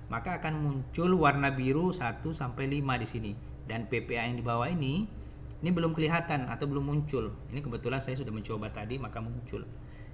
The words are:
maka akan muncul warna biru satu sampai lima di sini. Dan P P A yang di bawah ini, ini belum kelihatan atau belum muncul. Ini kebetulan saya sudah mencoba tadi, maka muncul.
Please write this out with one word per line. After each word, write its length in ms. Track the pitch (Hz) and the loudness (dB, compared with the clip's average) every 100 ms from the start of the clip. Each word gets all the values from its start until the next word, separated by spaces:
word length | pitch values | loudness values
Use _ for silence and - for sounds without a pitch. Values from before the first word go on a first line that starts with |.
| - | -6
maka 320 | 113 185 170 | -4 -2 -2
akan 240 | 160 156 | -2 0
muncul 560 | 147 139 131 - 175 185 | 0 0 -2 2 6 8
warna 320 | 147 143 139 | 8 6 4
biru 400 | 135 131 143 185 | 4 4 4 4
satu 400 | - 123 113 156 | 2 -2 -2 -4
sampai 400 | 160 135 120 135 | -2 -4 -2 0
lima 240 | 143 139 123 | 0 2 0
di 80 | 113 | 0
sini. 240 | 120 107 101 - - - | -2 -4 -6 -8 -10 -6
Dan 240 | 113 110 | -4 0
P 160 | 117 110 | 0 0
P 160 | 117 | 0
A 80 | 117 | 0
yang 80 | 123 | 0
di 80 | 120 | 2
bawah 240 | 117 127 | 2 2
ini, 400 | 175 135 156 220 - - - - - 160 | 2 2 2 0 -4 -10 -12 -12 -4 2
ini 40 | |
belum 240 | 175 165 160 | 4 4 4
kelihatan 480 | 156 170 165 147 127 | 4 2 2 0 0
atau 240 | 117 143 | -2 0
belum 240 | 139 139 | 0 2
muncul. 400 | 147 147 131 110 110 - | 2 2 0 0 -4 -8
Ini 160 | 127 143 | -6 -4
kebetulan 400 | 117 120 131 127 | -4 -2 -2 -2
saya 160 | 131 | -4
sudah 80 | 131 | -4
mencoba 400 | 107 104 110 107 | -4 -4 -4 -4
tadi, 320 | 107 107 131 | -4 -4 -4
maka 160 | 110 117 | -4 -4
muncul. 480 | 113 120 - 101 - - - - - | -4 -6 -6 -6 -8 -10 -12 -12 -12